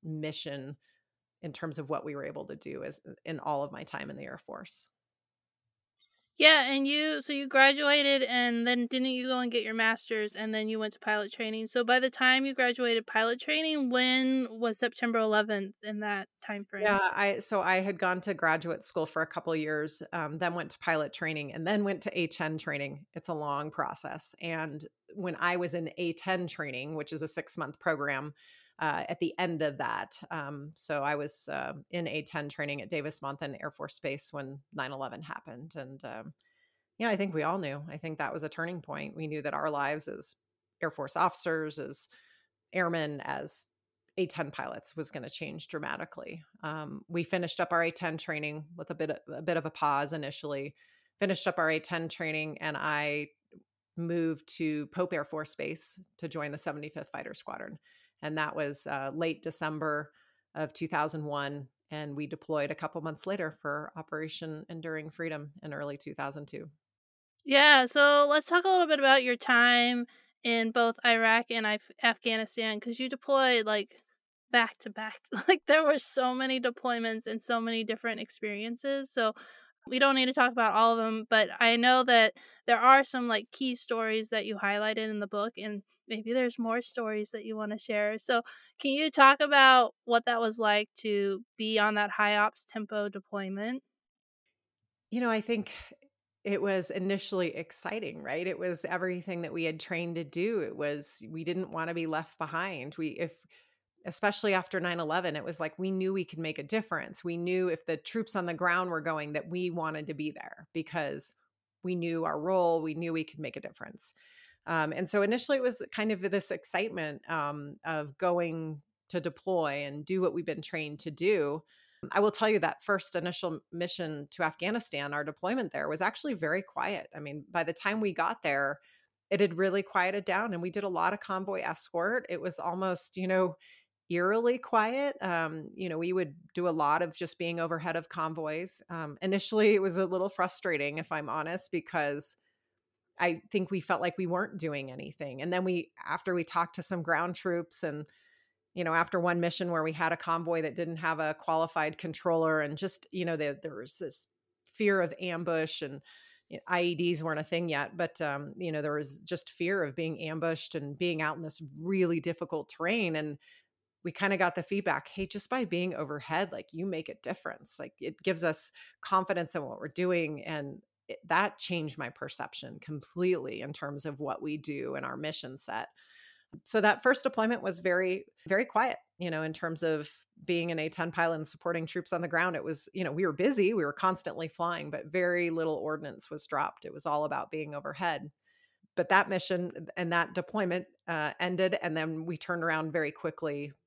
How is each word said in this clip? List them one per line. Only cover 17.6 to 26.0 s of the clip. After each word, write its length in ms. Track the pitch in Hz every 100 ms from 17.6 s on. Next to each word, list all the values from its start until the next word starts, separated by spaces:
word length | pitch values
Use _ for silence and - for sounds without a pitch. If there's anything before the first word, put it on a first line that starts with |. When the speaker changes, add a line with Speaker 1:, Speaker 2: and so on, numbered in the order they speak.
Speaker 1:
I 200 | 180 185
had 180 | 196 180
gone 240 | 185 185
to 120 | 196
graduate 480 | 180 160 160 165 -
school 220 | - 175
for 160 | 156 156
a 60 | 160
couple 280 | 170 170
years, 480 | 160 151 151 151 - -
um, 240 | 175 151 156
then 160 | 175
went 160 | 170 156
to 80 | -
pilot 340 | - 160 147
training 400 | - 160 151 143
and 140 | 165 160
then 180 | 208
went 160 | 196 190
to 140 | 202 185
A 80 | 160
ten 300 | - 156 156
training. 480 | - 143 143 143 -
It's 160 | 165 -
a 60 |
long 360 | 156 147 143 151
process. 640 | 156 - - - - - -
And 440 | 170 160 156 151 156 _ -
when 220 | 202 180 156
I 180 | 175 180
was 180 | 175
in 160 | 170 165
A 160 | -